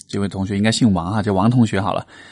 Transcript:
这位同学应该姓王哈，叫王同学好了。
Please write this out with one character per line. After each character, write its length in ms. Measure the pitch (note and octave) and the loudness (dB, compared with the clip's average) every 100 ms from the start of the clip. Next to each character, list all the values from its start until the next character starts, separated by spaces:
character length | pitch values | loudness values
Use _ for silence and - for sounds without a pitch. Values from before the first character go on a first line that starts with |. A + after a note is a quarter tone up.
| - | -10
这 140 | G2+ | -6
位 80 | G2 | -4
同 180 | F#2+ G2 | -4 -4
学 120 | G2 | 0
应 40 | |
该 80 | A2 | 0
姓 220 | A2+ A#2 | 2 2
王 180 | F2+ E2+ | 2 -2
哈， 120 | G#2+ | -2
叫 100 | G2+ | 0
王 160 | F#2+ A2 | 2 2
同 160 | B2 A2 | 4 2
学 140 | G2 | 0
好 140 | G#2+ | -2
了。 120 | - - - - | -4 -8 -18 -20